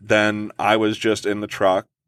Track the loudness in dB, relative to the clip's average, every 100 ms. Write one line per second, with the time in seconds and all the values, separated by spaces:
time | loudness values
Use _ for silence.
0 | 0 2 2 -2 -8 -2 2 2 0 -2
1 | -2 -2 -2 -4 -6 0 2 2 -2 _